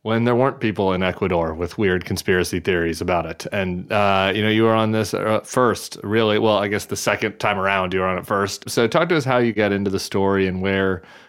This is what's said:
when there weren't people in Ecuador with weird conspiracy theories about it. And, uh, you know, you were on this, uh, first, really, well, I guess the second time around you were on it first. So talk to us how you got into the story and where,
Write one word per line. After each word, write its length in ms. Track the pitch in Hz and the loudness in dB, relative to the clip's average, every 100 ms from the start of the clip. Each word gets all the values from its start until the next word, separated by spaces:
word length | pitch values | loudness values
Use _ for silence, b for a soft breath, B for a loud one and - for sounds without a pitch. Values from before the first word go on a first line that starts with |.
when 200 | 110 113 | -2 2
there 120 | 120 120 | 2 4
weren't 240 | 135 - | 2 0
people 340 | 113 101 95 | -2 0 0
in 80 | 92 | 2
Ecuador 540 | 92 - 95 87 80 78 | 0 0 0 0 0 -4
with 240 | 87 - | -6 0
weird 260 | 101 90 - | 0 0 -2
conspiracy 540 | 92 - 90 90 90 | -4 0 0 0 -2
theories 420 | 98 87 85 80 | -2 0 -2 -2
about 240 | 90 87 160 | -2 -2 -2
it. 220 | - - | -8 -6
And, 400 | 104 185 180 - | -4 -4 -4 -2
uh, 400 | 107 101 95 95 104 | 0 2 2 2 0
you 80 | |
know, 60 | 107 | 2
you 120 | 110 | 2
were 140 | 113 110 | 4 2
on 160 | 110 | 2
this, 240 | 110 104 95 | 0 -2 -2
uh, 240 | 104 107 | 0 -2
first, 540 | - 131 123 101 - - | -2 0 2 0 -6 -10
really, 340 | 101 110 110 107 | -2 0 2 2
well, 220 | 110 101 | 2 2
I 80 | 101 | 0
guess 180 | 101 - | -4 -4
the 100 | 101 | -4
second 440 | - 104 110 - | -2 -2 -2 -2
time 180 | 110 98 | -2 0
around 340 | 98 98 92 | 0 0 0
you 100 | 95 | 0
were 40 | 92 | 0
on 140 | 90 | -2
it 80 | - | -2
first. 420 | 101 98 - - | 0 -2 -4 -4
So 180 | - 117 | 0 2
talk 220 | 165 170 | 2 2
to 80 | 165 | 0
us 80 | 131 | 2
how 140 | 123 | 2
you 120 | 120 | 2
got 200 | 107 104 | 2 0
into 180 | 101 98 | 0 0
the 100 | 95 | -2
story 460 | - 98 98 98 95 | -2 0 2 2 0
and 160 | 92 | 0
where, 400 | 95 98 95 92 - B | 0 0 0 -2 -8 B